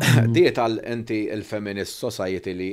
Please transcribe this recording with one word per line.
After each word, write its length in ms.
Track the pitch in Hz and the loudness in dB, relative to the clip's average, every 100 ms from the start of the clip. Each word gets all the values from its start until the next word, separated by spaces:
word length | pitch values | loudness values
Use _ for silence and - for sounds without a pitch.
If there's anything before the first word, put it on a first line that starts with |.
| 123 | 4
<laughs> 220 | 117 113 120 | 6 6 4
di 80 | 165 | 4
tal 260 | 127 113 110 | 4 0 -2
inti 400 | - 117 113 110 | -4 -8 -4 -4
il-feminist 680 | 104 107 98 107 101 98 95 | -2 -6 -6 -6 -6 -6 -6
society 580 | - 127 107 95 92 95 | -6 -8 -4 -4 -4 -6
li, 160 | 90 95 | -6 -6